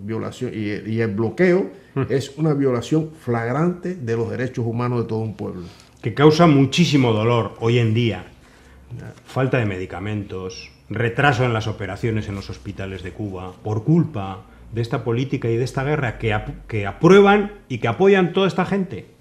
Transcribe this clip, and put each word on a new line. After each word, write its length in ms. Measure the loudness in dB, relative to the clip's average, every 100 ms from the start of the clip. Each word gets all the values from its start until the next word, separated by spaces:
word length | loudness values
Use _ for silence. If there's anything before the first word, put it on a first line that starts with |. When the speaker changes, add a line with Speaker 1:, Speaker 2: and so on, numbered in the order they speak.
Speaker 1:
Violación, 500 | -8 -8 -8 -8 -8
y, 360 | -6 -6 -6 -4
y 80 | -2
el 140 | -2
bloqueo 560 | 0 -2 2 2 2 0 -8 -10
Speaker 2:
Mm. 80 | -6 -2
Speaker 1:
es 260 | -2 -4 -2
una 160 | 0
violación 560 | 2 0 0 0 -2 -2 -6
flagrante 760 | -4 -2 -2 0 0 -2 -6 -8
de 200 | -4 -2
los 140 | -2
derechos 340 | -4 -6 -4 -4
humanos 360 | -2 -2 -2
de 60 | -2
todo 100 | -4
un 140 | -4
pueblo. 280 | -6 -8 -10 -14 -18 -20 _
Speaker 2:
Que 140 | -6
causa 320 | 4 6 8 8
muchísimo 680 | 8 4 4 4 4 4
dolor 420 | 2 2 2 0 -2
hoy 180 | 0 2
en 140 | 2
día. 340 | 2 0 -2 -10 -20 -20 _ -20 -20 -20 -16
Speaker 1:
Ya. 140 | -16 -18 -8
Speaker 2:
Falta 320 | -2 0 0
de 80 | -2
medicamentos, 1040 | -4 -8 -8 -6 -6 -6 -10 -12 -14 -18 -20 -10
retraso 560 | -2 -2 2 2 2
en 80 | 2
las 140 | 0 -2
operaciones 640 | -6 -8 -6 -4 -2 -4
en 60 |
los 140 | -8 -10
hospitales 520 | -14 -12 -10 -10 -10
de 100 | -12
Cuba, 400 | -10 -10 -10 -12 -12
por 220 | -6 -2
culpa 580 | 2 4 2 -2 -8 -10 -16 -20 -10
de 80 | -6
esta 220 | -4 -2
política 440 | -2 -2 -2 -2 -2
y 60 | -2
de 80 |
esta 200 | -2 -2
guerra 340 | -2 -2 -2 -4
que 140 | -2
ap-, 340 | -2 -4 -10 -8
que 200 | -6 -6
aprueban 680 | 2 8 8 8 6 2 -8 -10
y 100 | -4
que 100 | -2
apoyan 440 | 2 4 6 4
toda 140 | 2 0
esta 160 | 0
gente. 420 | -2 -2 -4 -8 -14 _